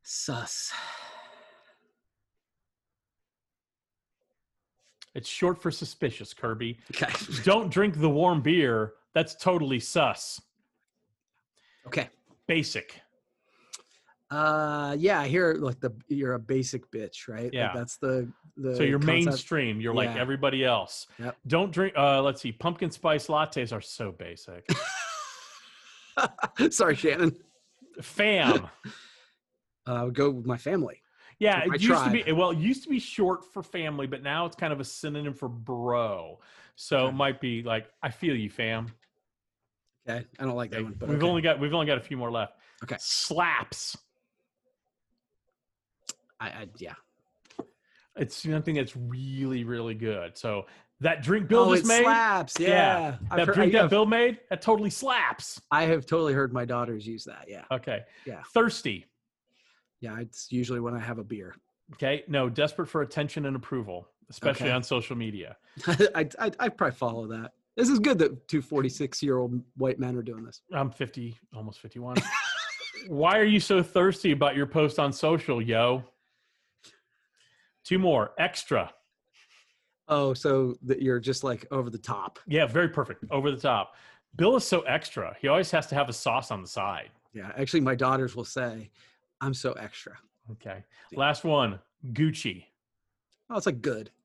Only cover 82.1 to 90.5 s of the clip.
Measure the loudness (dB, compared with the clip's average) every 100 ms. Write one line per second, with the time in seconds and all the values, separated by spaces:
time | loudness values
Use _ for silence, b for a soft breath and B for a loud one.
82.1 | -6 -8 -12 -2 2 4 4 2 0 -4
83.1 | -8 -4 0 0 0 0 0 -2 B B
84.1 | B _ 2 4 4 2 0 2 -2 -2
85.1 | -8 -8 -4 2 2 2 0 0 -2 -2
86.1 | -2 -2 -2 -2 -8 -8 -6 -4 -6 -12
87.1 | _ _ -16 -12 -6 0 0 2 2 2
88.1 | 2 -2 -6 -8 -6 -6 -8 -16 b b
89.1 | b _ _ -6 -4 -4 -6 -12 -16 -20
90.1 | -20 _ _ -18